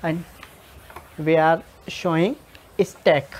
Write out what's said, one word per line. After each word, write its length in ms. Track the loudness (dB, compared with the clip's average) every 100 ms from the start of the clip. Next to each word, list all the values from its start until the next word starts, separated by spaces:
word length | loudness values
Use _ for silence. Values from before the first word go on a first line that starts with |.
and 220 | -4 -6 -8 -18 -20 -20 -20 -20 -20 -20 -20 -6
we 200 | 2 4
are 260 | 4 2 -2 -20 -16
showing 480 | -8 -4 0 0 -2 -14 -20 -18 -4
stack. 500 | -4 0 0 0 -2 -18